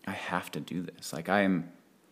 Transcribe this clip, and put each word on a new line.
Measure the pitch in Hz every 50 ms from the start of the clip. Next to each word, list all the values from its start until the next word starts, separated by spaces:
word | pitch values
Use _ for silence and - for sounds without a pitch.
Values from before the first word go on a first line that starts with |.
| -
"I | -
have | - - - - 87 90 - -
to | - 80
do | 69 - - 90
this. | 87 - - - - -
Like, | - 76 82 87
I | 95 104
am | 101 95 95 85 82 - - - _ _ _ _ _ _